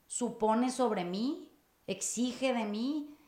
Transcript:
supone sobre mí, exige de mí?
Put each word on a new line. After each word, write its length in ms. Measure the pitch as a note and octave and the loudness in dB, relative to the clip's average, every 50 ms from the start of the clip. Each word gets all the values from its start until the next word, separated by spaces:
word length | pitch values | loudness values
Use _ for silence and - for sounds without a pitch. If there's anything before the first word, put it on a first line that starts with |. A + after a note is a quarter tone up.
| _ | _
supone 640 | - - - B3 A3+ - - A3 G#3+ A3 A#3 B3+ B3+ | -8 -4 -2 -2 -2 -2 2 2 4 4 4 4 2
sobre 340 | A#3+ - B3+ A#3 G#3+ G3 F3+ | 2 2 2 2 2 0 0
mí, 480 | F3 F3+ G3 A3+ C4+ D#4+ F4+ - - _ _ _ _ _ _ _ - | -2 -2 0 0 -2 -2 -4 -8 -14 _ _ _ _ _ _ _ -6
exige 680 | G3 F#3+ - - - A3 A#3+ B3+ A#3 - C4 C4+ B3 | -6 -4 -4 -4 -2 0 0 0 0 0 0 0 2
de 120 | A#3+ A3 | 2 0
mí? 520 | G#3 G#3 G#3+ A#3 C4+ D4+ D#4 D4 - - - - | -2 -2 -2 -2 -2 -2 -2 -4 -8 -12 -18 -20